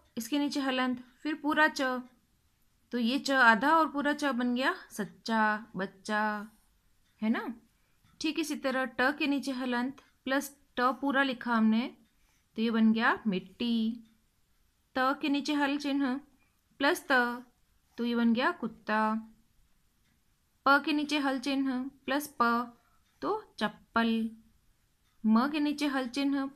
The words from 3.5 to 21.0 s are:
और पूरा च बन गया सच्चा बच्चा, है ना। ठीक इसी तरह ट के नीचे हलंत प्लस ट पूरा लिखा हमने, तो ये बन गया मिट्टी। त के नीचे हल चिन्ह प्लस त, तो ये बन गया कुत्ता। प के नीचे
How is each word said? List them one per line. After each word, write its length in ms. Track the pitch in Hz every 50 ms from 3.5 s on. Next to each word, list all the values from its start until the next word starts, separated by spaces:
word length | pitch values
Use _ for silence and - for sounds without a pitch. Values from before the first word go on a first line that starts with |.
| 226 208 226 285
और 180 | 320 330 311 285
पूरा 240 | - 285 277 285 294
च 120 | 294 294 277 262
बन 200 | 233 247 247 247
गया 200 | 240 262 302 370 - - -
सच्चा 760 | - - 208 175 - - - - 226 226 214 214 214 214 226 - -
बच्चा, 460 | 180 185 196 - - - - 214 208 214 214 208 208 202 220 _ _ _ _ _ _ _ _ _ _ _ _ _ - 214
है 60 | 220
ना। 120 | 240 359 453 339 226 - _ _ _ _ _ _ _ _ _ _ _ -
ठीक 180 | - 320 302 320
इसी 160 | 320 294 294
तरह 280 | 233 - 269 247 262 262
ट 320 | 247 254 - 247 262 294 294
के 80 | 320
नीचे 260 | 285 285 277 - 285 262
हलंत 480 | 247 269 254 247 240 247 262 277 - - _ _ _ -
प्लस 260 | 262 262 277 277 - - _ _ _ -
ट 40 | - 247 254 269 254
पूरा 220 | - 277 277 269 277
लिखा 320 | 269 254 240 - 240 240
हमने, 320 | 226 220 220 220 226 247 330 - - _ _ _ _ _ _ _ _ _ _ -
तो 60 | - 220
ये 80 | 233
बन 220 | 214 226 220 220 220
गया 260 | 220 233 262 359 392 -
मिट्टी। 480 | 220 185 185 - - - - 240 240 233 226 220 220 233 240 - _ _ _ _ _ _ _ _ _ _ _ _ _ _ _ _ _ -
त 220 | 262 262 262 277 269 -
के 60 | 302
नीचे 260 | 277 285 - - 302
हल 220 | 285 294 269 277 294
चिन्ह 380 | 285 285 269 277 285 262 247 285 - _ _ _ _ _ _ _ _ _ _ -
प्लस 240 | 277 285 349 349 - -
त, 340 | 277 254 247 240 240 247 247 _ _ _ _ _ _ _ _ _ - -
तो 60 | 233
ये 100 | 240 240
बन 180 | 233 233 233 226
गया 160 | 226 262 330
कुत्ता। 500 | 349 339 - - - - - - 214 214 220 220 220 220 220 - - _ _ _ _ _ _ _ _ _ _ _ _ _ _ _ _ _ _ _ _ _ _ _ _ _ -
प 160 | 269 277 285 285
के 80 | 311 302
नीचे 260 | 294